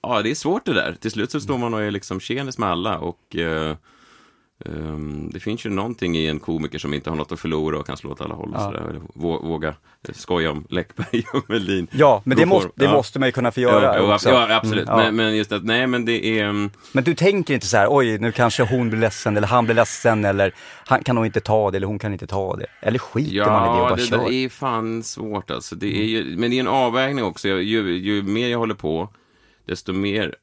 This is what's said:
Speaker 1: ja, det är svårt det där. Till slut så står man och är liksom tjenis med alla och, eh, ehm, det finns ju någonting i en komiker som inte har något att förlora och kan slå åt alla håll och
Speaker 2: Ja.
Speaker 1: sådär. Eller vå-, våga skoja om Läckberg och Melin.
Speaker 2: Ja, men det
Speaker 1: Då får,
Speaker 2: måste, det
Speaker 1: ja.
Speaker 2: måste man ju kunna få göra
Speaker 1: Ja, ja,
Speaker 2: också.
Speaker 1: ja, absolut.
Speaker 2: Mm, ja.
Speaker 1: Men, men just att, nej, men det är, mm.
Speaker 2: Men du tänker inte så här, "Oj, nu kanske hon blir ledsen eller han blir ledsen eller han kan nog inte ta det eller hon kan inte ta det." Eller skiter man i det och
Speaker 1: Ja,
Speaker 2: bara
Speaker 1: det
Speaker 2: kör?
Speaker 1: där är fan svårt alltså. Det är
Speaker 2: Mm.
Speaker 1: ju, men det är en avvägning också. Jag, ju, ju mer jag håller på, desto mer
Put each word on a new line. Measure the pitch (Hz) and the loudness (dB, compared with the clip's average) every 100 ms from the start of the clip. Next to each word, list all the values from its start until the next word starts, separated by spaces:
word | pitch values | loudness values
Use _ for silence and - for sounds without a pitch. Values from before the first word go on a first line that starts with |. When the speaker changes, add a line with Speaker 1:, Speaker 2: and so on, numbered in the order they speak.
Speaker 1:
ja, | - 117 | -2 0
det | 107 | 0
är | |
svårt | 147 147 185 | -2 -2 -2
det | - | 0
där. | 113 - 87 | 0 0 -4
Till | - | -6
slut | 107 107 | -4 -4
så | 151 | -4
står | 107 131 | -4 -2
man | 120 | -2
och | 110 | -2
är | 104 | -2
liksom | 101 - 95 | -4 -6 -8
tjenis | - 123 139 127 | -6 -6 -6 -4
med | 107 | -2
alla | 87 101 87 | -2 -2 -4
och, | 80 - _ - | -6 -10 _ -4
eh, | 82 80 78 76 _ _ _ _ _ _ _ _ | -2 -2 -2 -6 _ _ _ _ _ _ _ _
ehm, | - 78 78 76 76 73 76 | -12 -8 -8 -8 -8 -8 -8
det | 73 | -8
finns | 107 117 113 | -6 -6 -4
ju | |
någonting | 98 107 120 90 82 | -2 -4 -4 -2 0
i | 78 | 0
en | 78 | -2
komiker | - 82 76 76 | -4 -4 -4 -6
som | 73 | -6
inte | 73 69 | -6 -4
har | 80 | -6
något | 73 | -6
att | 82 | -6
förlora | 82 78 78 76 | -4 -2 -2 -4
och | 73 | -6
kan | 69 | -10
slå | - | -10
åt | - | -10
alla | 76 | -10
håll | 78 76 | -8 -8
och | 78 | -6
Speaker 2:
Ja. | |
Speaker 1:
sådär. | 101 78 78 | -6 -6 -8
Eller | 78 82 | -10 -14
vå-, | - 82 82 80 | -6 -4 -2 -4
våga | 80 78 73 _ _ - | -4 -4 -6 _ _ -16
skoja | - - 90 80 | -14 -2 0 0
om | 76 - | -2 -4
Läckberg | 87 - - - 117 - | -6 -6 -8 -4 -4 -2
och | 139 - | -4 -2
Melin. | 110 92 95 85 | -2 0 -2 -2
Speaker 2:
Ja, | 120 147 110 | 4 4 4
men | 110 131 | 2 4
det | |
Speaker 1:
Då | 170 | 6
får, | |
Speaker 2:
måste, | 190 92 - | 4 2 0
det | |
Speaker 1:
ja. | 139 | 4
Speaker 2:
måste | - 117 139 | 4 2 0
man | 131 | 0
ju | |
kunna | 123 123 | 2 0
få | 113 | 2
göra | 123 110 | 4 6
Speaker 1:
Ja, | 123 104 | 6 4
ja, | 98 | 4
Speaker 2:
också. | 104 117 | 4 6
Speaker 1:
ja, | 127 113 110 | 6 6 2
absolut. | 110 107 78 | 2 -2 2
Speaker 2:
Mm, | 113 | 4
ja. | 113 | 4
Speaker 1:
Men, | 110 | 2
men | 110 107 | 2 2
just | 101 | 0
att, | 104 | -2
nej, | 98 113 127 | 0 0 2
men | 123 | 0
det | 117 117 110 110 | 0 0 0 0
är, | |
mm. | 104 104 101 - - | 0 -2 -4 -8 -4
Speaker 2:
Men | 139 | 0
du | 131 | 0
tänker | 160 180 196 170 | 4 4 4 0
inte | 135 - | -2 2
så | 117 | 4
här, | 101 | 6
"Oj, | 143 123 107 | 6 4 2
nu | 113 | 0
kanske | 110 120 - | 2 2 4
hon | 117 127 117 | 2 2 0
blir | 110 | 2
ledsen | 113 - - 104 | 0 0 -2 0
eller | 104 | 2
han | 123 | 2
blir | 117 | 4
ledsen | 113 113 - 120 110 | 4 2 2 2 2
eller | 104 98 98 - - - - | 2 2 2 0 -20 -20 0
han | 131 | 0
kan | - 120 | 2 0
nog | 110 | 0
inte | 110 | -2
ta | - 110 104 | 2 2 2
det | 95 | 0
eller | 98 | -4
hon | 104 | -4
kan | 107 | -4
inte | 98 - | -6 -6
ta | 98 95 - | -4 -4 -4
det." | - - | -8 -4
Eller | - 110 | -2 -2
skiter | - 113 151 95 104 | -2 -4 -2 2 4
man | 107 | 4
i | 113 | 4
det | |
och | 120 | 2
Speaker 1:
Ja, | 123 | 2
Speaker 2:
bara | 104 | 2
Speaker 1:
det | |
Speaker 2:
kör? | 120 117 | 0 0
Speaker 1:
där | 120 | 0
är | 127 131 | 0 -2
fan | - 139 113 113 113 | -4 -4 -2 -2 -6
svårt | 113 - 110 104 - | -8 -10 -6 -6 -6
alltså. | 62 - 90 | -8 -8 -6
Det | 101 | -4
är | 92 110 110 | -2 0 -2
Speaker 2:
Mm. | 69 | -4
Speaker 1:
ju, | 82 | -2
men | 120 | 0
det | 127 | 0
är | |
en | 123 | 2
avvägning | 135 123 117 135 139 | 2 2 0 -2 -2
också. | 104 82 101 | -4 -2 -2
Jag, | 95 | 0
ju, | 98 113 98 87 | 0 0 0 -2
ju | 95 104 | 0 -2
mer | 98 107 123 | 0 -2 0
jag | 120 | 0
håller | 117 | -2
på, | 101 76 80 95 _ _ _ _ _ - | -2 -2 -2 -4 _ _ _ _ _ -10
desto | 87 - | -8 -4
mer | 95 101 101 95 - | -4 -2 -2 -4 -8